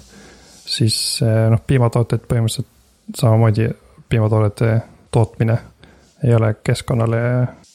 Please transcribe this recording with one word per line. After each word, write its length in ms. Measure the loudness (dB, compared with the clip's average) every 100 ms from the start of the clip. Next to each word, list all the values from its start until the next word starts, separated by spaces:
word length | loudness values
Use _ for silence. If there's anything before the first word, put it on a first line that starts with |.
| -20 -20 -20 -20 -20 -20 -12
siis, 540 | -2 -2 -2 -6 -2
äh, 260 | 0 2 2
noh, 100 | 0 0
piimatooted 580 | 0 2 0 -2 -4 -2
põhimõtteliselt 400 | -2 -2 -4 -10 _ _ _ -18
samamoodi, 600 | -2 2 4 4 2 -2 -4 _ -20 -4
piimatoodete 640 | 0 2 2 0 0 0 0 -4 -14 _
tootmine 480 | -2 -2 -2 -2 -2 -6 _ -20 _ _ _
ei 140 | 0
ole 200 | 2 2
keskkonnale 680 | -2 -4 -4 -2 -2 0 0 0 0 -2 -6 -20